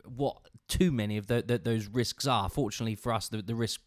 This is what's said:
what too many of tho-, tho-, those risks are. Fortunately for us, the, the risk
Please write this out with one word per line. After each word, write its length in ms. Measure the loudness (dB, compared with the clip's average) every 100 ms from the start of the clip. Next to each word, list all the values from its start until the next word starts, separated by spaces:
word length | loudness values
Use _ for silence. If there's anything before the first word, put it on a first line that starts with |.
what 340 | -12 -2 -2 -4 -14 -16 -2
too 260 | 4 4
many 240 | 4 0 -2
of 100 | 0
tho-, 120 | 0
tho-, 160 | 2 0
those 280 | 2 0 0
risks 380 | 0 0 0 0
are. 220 | 2 0
Fortunately 440 | 0 -2 -2 -4
for 180 | -2 -2
us, 160 | -2 -2
the, 120 | -6
the 140 | -4
risk 260 | -2 -2 -2